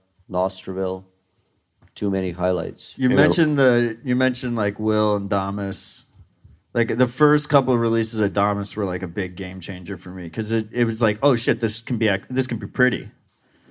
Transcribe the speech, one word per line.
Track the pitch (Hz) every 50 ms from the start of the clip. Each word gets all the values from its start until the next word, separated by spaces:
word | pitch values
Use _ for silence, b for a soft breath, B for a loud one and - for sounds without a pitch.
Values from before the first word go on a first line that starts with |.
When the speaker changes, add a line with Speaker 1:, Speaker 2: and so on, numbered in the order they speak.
| _ _ _ _ _ -
Speaker 1:
Nostrville. | 87 90 92 95 - - - 98 92 95 95 92 95 92 95 _ _ _ _ _ _ _ _ _ _ _ _ _ _ _ _ _ -
Too | - 107 101
many | 98 95 95 90
highlights. | 82 87 90 92 92 85 85 - - - - - - -
Speaker 2:
You | 131
Speaker 3:
You | 127
know | 131 143
Speaker 2:
mentioned | 147 156 165 170 160 151 147 143
the, | 135 127 120 120 120 117 113 117 131
you | 127 127
mentioned, | 127 131 131 123 - - 123 120
like, | 117 104 104 101 -
Will | 110 110 107 107 107 107 104
and | 101 98 95
Damus. | 101 98 95 98 98 104 98 98 95 - - - - - - _ _ - - _ _ _ _ - - _ _ _ -
Like, | 120 113 113 113 120
the | 127
first | 123 - - 151 147 151 147 - -
couple | 151 139 127 127 123
of | 117
releases | 117 113 113 113 113 113 113 107
of | 107 95
Damus | 85 101 101 104 101 101 98 - -
were, | 113 101
like, | 95 90 90
a | 92 87
big | 85 104 92 92 90
game | 92 92 92 95 92
changer | - - 92 92 90 98 98
for | 85 - 90
me, | 95 92 87 82
'cause | - 110 107 107
it, | 113 113 110 113
it | - 120 120
was | 113 113 113
like, | 120 107 104 -
"Oh | 127 - 123
shit, | 117 - 143 120 -
this | 117 104 - -
can | - - 120
be | 104 110 104
ac-, | 98 95 - -
this | 127 131 131
can | - 117 95
be | 101
pretty." | - - - 127 123 110 - - 101 _ _ _ _ b b b b b b b b